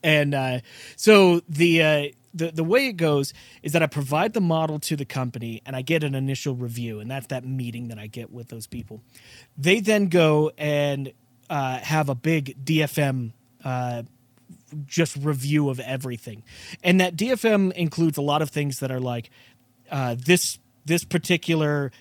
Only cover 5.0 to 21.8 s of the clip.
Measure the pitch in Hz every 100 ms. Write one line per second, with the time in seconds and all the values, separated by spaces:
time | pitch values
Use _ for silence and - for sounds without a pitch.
5 | 139 135 127 120 117 113 - 131 131 165
6 | 151 135 135 135 147 127 123 117 117 107
7 | 107 135 120 131 127 131 120 120 120 110
8 | 107 113 117 120 113 117 107 120 110 110
9 | _ - - - - - 143 214 208 214
10 | 196 175 160 151 151 - 151 147 143 139
11 | 135 - _ _ _ 151 135 127 - 156
12 | 143 127 160 160 135 131 135 160 147 -
13 | 143 131 113 - _ _ 135 127 123 120
14 | 117 _ _ _ _ - _ 151 139 -
15 | 165 143 143 139 135 147 143 127 127 131
16 | 131 117 - 107 - - - - 180 185
17 | 185 165 226 247 226 208 190 175 165 151
18 | 165 147 143 147 151 - 143 135 135 127
19 | 127 120 110 _ - _ _ _ _ 139
20 | 127 120 127 180 - - _ _ 147 170
21 | - 185 - 175 - 160 151 147